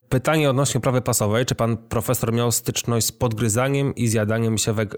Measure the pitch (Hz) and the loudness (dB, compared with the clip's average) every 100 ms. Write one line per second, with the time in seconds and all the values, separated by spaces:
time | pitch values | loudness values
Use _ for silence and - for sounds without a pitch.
0 | - 131 156 156 143 127 139 131 135 127 | -2 0 2 2 2 2 0 0 0 0
1 | 117 113 107 110 131 - 113 113 - 117 | 0 0 2 0 0 0 0 -2 -4 -4
2 | - 123 117 117 120 117 - - - 117 | -2 -2 0 0 0 -2 -4 -4 -2 0
3 | - - 123 110 117 107 135 139 139 - | -2 -2 -2 0 0 2 0 0 -2 0
4 | 120 110 104 110 113 110 - 110 104 | 0 2 2 0 0 0 0 -2 -2